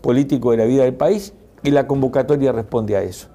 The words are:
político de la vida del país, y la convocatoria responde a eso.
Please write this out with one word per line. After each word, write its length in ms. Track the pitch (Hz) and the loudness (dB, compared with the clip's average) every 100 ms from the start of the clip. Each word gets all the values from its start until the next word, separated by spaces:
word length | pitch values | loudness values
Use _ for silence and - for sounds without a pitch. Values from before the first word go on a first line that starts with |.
político 500 | - 123 143 139 117 | 2 0 2 0 2
de 60 | 113 | 2
la 80 | 110 | 2
vida 180 | 135 | 2
del 120 | 127 127 | 0 0
país, 380 | 151 208 202 - - - | 0 0 -6 -20 -20 -6
y 80 | 143 | 0
la 160 | 143 135 | 0 0
convocatoria 640 | 139 131 135 131 147 135 | 0 0 0 0 0 2
responde 460 | 113 107 120 107 98 | -2 -4 -4 -2 -2
a 40 | |
eso. 240 | 92 92 - | -2 -10 -20